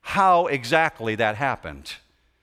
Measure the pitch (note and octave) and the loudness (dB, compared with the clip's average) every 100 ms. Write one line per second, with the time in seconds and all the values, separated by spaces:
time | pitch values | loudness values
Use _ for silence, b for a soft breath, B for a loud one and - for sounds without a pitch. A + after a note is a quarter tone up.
0 | - G3 F#3+ F3 F3 C#3 A#2 D#3+ D#3+ - | -6 2 4 4 2 -2 0 2 0 -2
1 | A2+ A2 A2 G#2+ C#3 A#2 E2 C#2+ - - | -4 0 0 0 -4 -4 -8 -14 -14 -18
2 | _ _ b b | _ _ b b